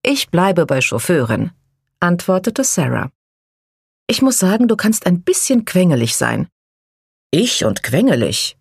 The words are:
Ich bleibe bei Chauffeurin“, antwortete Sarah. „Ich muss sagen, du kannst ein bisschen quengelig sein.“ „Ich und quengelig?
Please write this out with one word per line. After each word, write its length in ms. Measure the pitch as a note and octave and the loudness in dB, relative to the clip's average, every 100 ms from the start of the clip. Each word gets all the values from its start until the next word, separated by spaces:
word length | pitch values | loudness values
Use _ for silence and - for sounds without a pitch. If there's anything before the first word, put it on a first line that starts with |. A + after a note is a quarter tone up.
Ich 280 | B3 C#4 - | -2 -2 0
bleibe 360 | E3+ F#3+ F3 D#3+ | 0 2 2 0
bei 140 | C3 | 0
Chauffeurin“, 720 | - A2 - E3 A#2 G#2+ A2+ - _ _ _ _ | 0 -2 0 0 0 -2 -4 -8 _ _ _ _
antwortete 640 | F3 F3 - F#3 F#3+ A3+ | -2 0 0 -2 -2 -2
Sarah. 480 | C4+ - C3 B2 C3 - _ _ _ _ _ _ _ _ - | -2 0 -2 -2 -6 -12 _ _ _ _ _ _ _ _ -6
„Ich 120 | A#3 | 0
muss 180 | C4 A#3+ | 0 2
sagen, 260 | F#3 A3 A#3+ | 2 2 2
du 80 | |
kannst 320 | G#3+ G#3+ A3 - | 2 0 0 0
ein 160 | F3 | 0
bisschen 420 | B3+ F#4 - A#3+ | 0 -2 0 0
quengelig 520 | A3 F3+ F3+ C3+ A2+ - | 0 2 2 2 0 -2
sein.“ 320 | A#2+ A#2 - _ _ _ _ _ _ _ _ | -2 -2 -6 _ _ _ _ _ _ _ _
„Ich 340 | D3 A#3+ - | 0 0 0
und 200 | A2 G2+ | -2 -2
quengelig? 720 | - C3+ C4 B2+ F2+ - - - | -2 0 2 2 0 -2 -6 -8